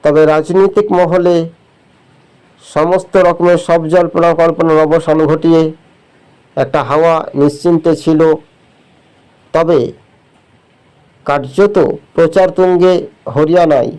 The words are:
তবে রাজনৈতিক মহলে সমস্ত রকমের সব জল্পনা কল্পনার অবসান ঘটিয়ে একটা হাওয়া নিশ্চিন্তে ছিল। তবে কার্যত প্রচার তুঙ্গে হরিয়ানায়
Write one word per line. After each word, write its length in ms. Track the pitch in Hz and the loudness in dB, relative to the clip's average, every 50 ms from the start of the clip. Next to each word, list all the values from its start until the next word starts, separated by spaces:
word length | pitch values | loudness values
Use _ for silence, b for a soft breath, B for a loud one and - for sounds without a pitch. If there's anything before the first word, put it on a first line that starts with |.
| - | 0
তবে 160 | 151 147 156 156 | 2 2 2 2
রাজনৈতিক 600 | 156 151 156 156 160 175 190 196 196 196 208 208 208 190 180 | 2 2 0 -2 -2 0 0 0 2 0 -2 -2 0 0 0
মহলে 360 | 180 165 175 185 175 175 175 165 165 165 - _ _ _ _ _ _ _ _ _ _ _ _ _ _ _ _ _ _ _ _ _ _ | 0 0 0 0 0 0 0 0 -2 -6 -12 _ _ _ _ _ _ _ _ _ _ _ _ _ _ _ _ _ _ _ _ _ _
সমস্ত 500 | - - 147 156 170 180 185 185 - - | -6 -4 -2 0 0 -2 -2 -4 -2 0
রকমের 420 | 190 185 180 170 - 170 175 175 160 - | 2 2 2 0 0 0 0 0 0 0
সব 140 | - 170 170 160 156 | 0 -2 -2 0 0
জল্পনা 380 | 165 180 170 165 - 170 165 170 170 | 0 0 0 0 0 0 0 0 2
কল্পনার 440 | 165 165 165 160 165 165 165 156 156 156 | 2 0 0 0 -2 0 0 2 2 2
অবসান 320 | 151 160 170 - 160 151 156 156 | 2 0 -2 0 0 0 0 2
ঘটিয়ে 360 | 147 156 160 160 165 165 165 160 156 160 _ _ _ _ _ _ _ _ _ _ _ _ _ _ _ _ | 0 0 0 2 2 2 2 2 -2 -4 _ _ _ _ _ _ _ _ _ _ _ _ _ _ _ _
একটা 240 | 143 135 131 - 151 | -6 -6 -2 -2 -4
হাওয়া 320 | 131 117 143 156 165 170 165 160 - - - | -2 -2 0 0 2 2 0 0 -4 -6 -2
নিশ্চিন্তে 580 | 139 143 143 143 - - 175 170 160 160 170 160 | 0 0 0 -2 -2 -2 0 0 0 0 -2 -2
ছিল। 240 | 156 - 160 160 156 160 160 156 156 - _ _ _ _ _ _ _ _ _ _ _ _ _ _ _ _ _ _ _ _ _ - | -2 -2 -2 0 2 2 2 0 -2 -4 _ _ _ _ _ _ _ _ _ _ _ _ _ _ _ _ _ _ _ _ _ -4
তবে 240 | 160 170 165 170 143 120 - - _ _ _ _ _ _ _ _ _ _ _ _ _ _ _ _ _ _ _ _ _ _ _ _ _ _ | -2 0 0 0 0 0 -4 -8 _ _ _ _ _ _ _ _ _ _ _ _ _ _ _ _ _ _ _ _ _ _ _ _ _ _
কার্যত 500 | - 143 143 131 131 - - 202 202 202 190 147 - - - _ _ _ | -4 -4 -4 -6 -6 -2 0 0 2 2 0 0 0 -2 -8 _ _ _
প্রচার 340 | - 165 160 - 196 190 185 | 0 0 0 2 0 0 0
তুঙ্গে 420 | 180 - 185 185 180 175 175 185 185 170 - - _ _ _ - 117 | 0 0 0 0 2 2 2 2 2 0 -4 -8 _ _ _ -8 -4
হরিয়ানায় 580 | 143 156 156 170 180 170 156 147 131 117 113 156 | -2 -2 2 2 2 2 2 2 0 0 -4 -8